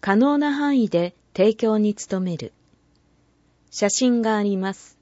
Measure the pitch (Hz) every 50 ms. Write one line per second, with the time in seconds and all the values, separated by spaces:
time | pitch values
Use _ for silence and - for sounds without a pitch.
0 | - 196 196 214 247 285 294 294 294 294 285 285 294 285 285 262 226 202 - 170
1 | 170 180 _ _ _ _ _ - 185 214 220 220 - 220 220 214 214 208 202 -
2 | - - 196 190 185 180 170 151 - - _ _ _ _ _ _ _ _ _ _
3 | _ _ _ _ _ _ _ _ _ _ _ _ _ _ - - 214 202 - -
4 | 262 254 240 240 226 220 220 208 208 202 202 190 185 190 190 - - - _ _